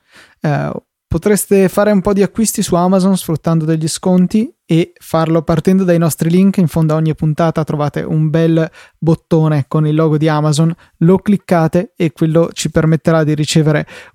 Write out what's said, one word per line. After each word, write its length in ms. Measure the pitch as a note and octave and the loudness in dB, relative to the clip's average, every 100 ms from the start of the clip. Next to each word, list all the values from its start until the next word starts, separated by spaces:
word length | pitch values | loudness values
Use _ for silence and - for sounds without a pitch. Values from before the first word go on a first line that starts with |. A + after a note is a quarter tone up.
| _ - - _ | _ -20 -20 _
eh, 300 | D#3+ C#3+ D3 - - _ _ | -4 -4 -4 -8 -14 _ _
potreste 640 | E3+ G#3 G3+ - G3 F#3 | -4 0 -2 0 2 2
fare 220 | - G#3 | 2 2
un 100 | G#3 | 2
po' 120 | F#3 | 0
di 100 | G3+ | 0
acquisti 400 | G3 - A3 - | 0 -2 -4 -4
su 100 | F#3+ | -2
Amazon 420 | F3 F3+ F#3+ F#3 F#3 | 0 2 2 2 0
sfruttando 480 | - D#3+ - E3 | -2 -4 -2 -2
degli 240 | D#3 D#3+ D#3+ | 0 -2 -4
sconti 640 | - F#3 F#3 F3+ G#3+ B3 - - | -4 0 2 2 0 -4 -8 -2
e 260 | E3 F3+ _ | -2 -2 _
farlo 440 | - D#3+ D#3+ E3 | -6 -2 0 0
partendo 400 | D#3 E3 F3 F#3+ | 0 0 2 2
dai 160 | F#3 E3+ | 2 2
nostri 300 | E3 - D#3+ | 0 -2 0
link. 280 | F3 G3 F#3+ | 2 2 2
In 100 | F3 | 0
fondo 260 | - D#3+ | 0 0
a 40 | D#3 | 0
ogni 180 | D#3+ D3 | -2 -2
puntata 480 | D#3 D3+ E3 D#3+ | -2 0 -2 -2
trovate 380 | D#3 D3 D3 D#3 | -4 -4 -4 -4
un 280 | - D#3+ D#3 | -4 -2 0
bel 400 | D#3+ E3 D#3+ D#3+ - - _ | 0 2 0 -2 -8 -20 _
bottone 680 | D#3 E3 _ E3 D#3 D3+ C3 | -2 -2 _ 0 2 0 -2
con 200 | D#3 D3+ | -2 0
il 80 | D#3 | 0
logo 220 | D#3+ D3+ | 0 0
di 100 | D#3+ | 0
Amazon, 480 | D3+ D3+ D3 E3 E3 _ _ | 0 0 0 0 -2 _ _
lo 220 | E3 F#3 | 2 2
cliccate 720 | - G3+ - F3 D#3+ F3 F#3 - | 2 -2 0 0 2 0 -4 -4
e 160 | E3+ | -4
quello 380 | - E3 D#3+ E3 | -2 0 0 0
ci 180 | - D#3+ | -2 -4
permetterà 540 | E3 D#3 D#3+ - E3 | -2 0 0 2 0
di 100 | D#3 | 0
ricevere 540 | D3+ D3+ E3 D3+ D3+ - - - | 0 0 0 0 0 -4 -12 -12